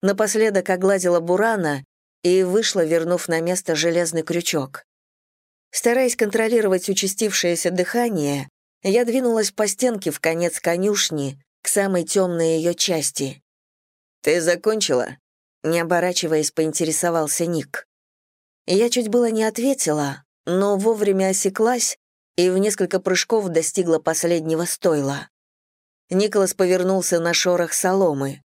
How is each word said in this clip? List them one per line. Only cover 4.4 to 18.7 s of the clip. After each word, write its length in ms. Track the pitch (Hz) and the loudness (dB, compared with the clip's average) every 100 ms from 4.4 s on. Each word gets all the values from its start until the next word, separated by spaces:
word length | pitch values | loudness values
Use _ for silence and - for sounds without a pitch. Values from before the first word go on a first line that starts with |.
| 175 156 135 - _ _ _ _ _ _ _ _ _ | -2 -4 -4 -10 _ _ _ _ _ _ _ _ _
Стараясь 440 | - - 240 262 240 | -2 0 2 0 0
контролировать 760 | 214 220 226 233 208 185 185 | -2 0 2 2 2 0 -2
участившееся 800 | 190 196 190 214 190 180 170 180 | -2 -2 -2 -2 -2 -2 -2 -2
дыхание, 800 | 180 175 233 240 190 147 143 131 _ _ _ | -2 -2 0 0 0 -2 -2 -6 _ _ _
я 220 | 196 214 240 | 0 2 2
двинулась 460 | 240 254 226 214 | 0 2 0 -2
по 160 | - 208 | -2 -2
стенке 440 | - 254 220 180 | 0 0 0 -4
в 80 | 147 | -2
конец 400 | - 165 175 165 | -2 0 -2 -2
конюшни, 840 | - 170 196 202 - 156 139 139 _ _ | -2 0 0 0 -2 -2 -6 -8 _ _
к 60 | - | -4
самой 360 | - 196 185 | 0 2 0
темной 540 | 165 202 185 170 165 165 | 0 0 0 0 0 2
ее 160 | 165 | 0
части. 680 | 175 - 165 143 - 139 135 _ _ _ _ _ _ _ _ | -2 -2 -2 -4 -4 -8 -8 _ _ _ _ _ _ _ _
«Ты 200 | - 170 | 0 0
закончила?» — 760 | 165 175 - 220 - 127 120 - _ _ _ _ | 2 0 0 -2 0 0 -2 -8 _ _ _ _
не 160 | 156 170 | -2 -2
оборачиваясь, 720 | 170 175 180 175 170 156 151 | 0 0 2 -2 0 0 0
поинтересовался 960 | - 156 156 160 156 175 165 151 - 170 | -2 -2 0 -2 -2 0 0 -2 -2 -2
Ник. 400 | 170 139 - - _ _ _ _ _ _ _ | -2 -4 -10 -14 _ _ _ _ _ _ _
Я 240 | - | -2